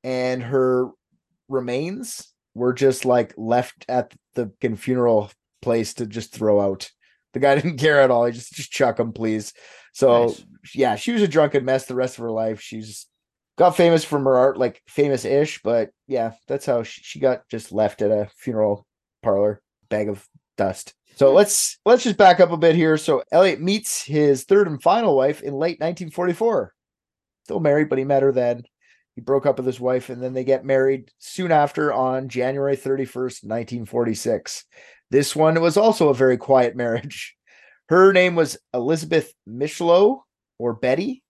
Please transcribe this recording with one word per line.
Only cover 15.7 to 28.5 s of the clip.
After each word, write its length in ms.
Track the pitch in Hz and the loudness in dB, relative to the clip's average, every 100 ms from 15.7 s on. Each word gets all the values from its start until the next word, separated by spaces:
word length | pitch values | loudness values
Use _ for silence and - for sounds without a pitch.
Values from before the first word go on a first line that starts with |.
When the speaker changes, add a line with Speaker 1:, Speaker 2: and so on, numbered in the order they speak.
| 117 107 _ _ | -2 -2 _ _
Speaker 1:
yeah, 260 | 127 113 - - | -4 -4 -8 -8
that's 200 | 139 - | -6 -2
how 160 | 120 | -4
she, 180 | 117 - | -4 -16
she 160 | - 151 | -20 -2
got 280 | 135 127 _ | -2 -2 _
just 240 | 113 - | -12 -8
left 300 | 101 104 - | -2 -2 0
at 80 | 104 | -2
a 160 | 107 101 _ | -2 -4 _
funeral 500 | - 110 107 101 _ _ _ _ | -8 -2 -2 -2 _ _ _ _
parlor, 380 | 117 101 104 101 _ _ _ | -2 0 0 -4 _ _ _
bag 200 | 107 104 | -6 -6
of 160 | 98 _ _ _ - | -8 _ _ _ -4
dust. 380 | 98 95 - _ _ - | -4 -4 -16 _ _ 2
So 140 | 135 | 6
Speaker 2:
Hmm. 60 | 156 | 6
Speaker 1:
let's, 420 | 208 - - - | 4 0 -4 -4
let's 200 | 202 240 | 2 2
just 120 | 240 175 | 2 4
back 220 | 196 180 | 6 6
up 140 | 170 | 4
a 40 | 165 | 4
bit 200 | 165 165 | 2 4
here. 200 | 160 156 | 2 2
So 280 | - 139 - | 0 -2 2
Elliot 280 | 165 190 143 | 4 4 2
meets 440 | 170 208 - - | -4 -4 -4 -10
his 400 | - 151 147 135 | -4 2 2 2
third 240 | - 196 185 | 2 2 2
and 120 | 143 | 0
final 360 | 165 214 220 139 | 0 2 2 2
wife 260 | 135 151 | 2 -2
in 120 | 143 | -10
late 260 | 139 165 165 | -4 -6 -4
nineteen 300 | 160 170 170 | -6 -6 -12
forty-four. 600 | - 180 170 226 185 98 _ _ _ _ _ _ _ | -6 -4 -2 -2 -2 -6 _ _ _ _ _ _ _
Still 140 | - 190 | -8 -2
married, 280 | 151 143 151 | 0 0 0
but 100 | 135 | -2
he 60 | |
met 180 | 135 139 | 0 2
her 80 | 139 | 2
then. 320 | 127 120 | 0 -2